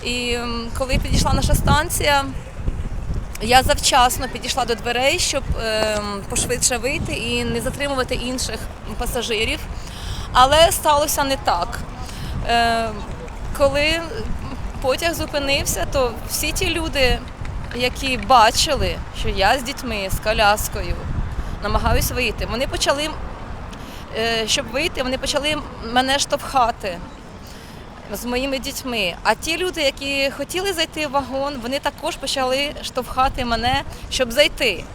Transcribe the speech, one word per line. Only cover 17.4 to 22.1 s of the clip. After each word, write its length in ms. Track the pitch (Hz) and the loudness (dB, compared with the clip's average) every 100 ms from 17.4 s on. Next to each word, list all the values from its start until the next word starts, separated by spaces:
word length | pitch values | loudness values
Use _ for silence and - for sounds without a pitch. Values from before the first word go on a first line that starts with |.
| - - - | -6 -6 -6
які 420 | 240 247 - 269 247 | -2 -2 0 -2 -2
бачили, 800 | 208 254 220 330 330 262 185 160 - - | 6 8 8 4 0 2 0 -2 -6 -4
що 100 | 226 | -2
я 300 | 196 196 269 | 2 4 4
з 40 | |
дітьми, 460 | 247 277 247 214 190 | 0 -6 -4 -4 -2
з 60 | - | -2
коляскою, 720 | 214 226 208 208 - 208 175 175 160 - - - - - | 0 4 4 4 0 -4 -2 -4 -2 -2 -2 -4 -4 -4
намагаюсь 480 | 208 208 226 247 - | 0 2 4 2 2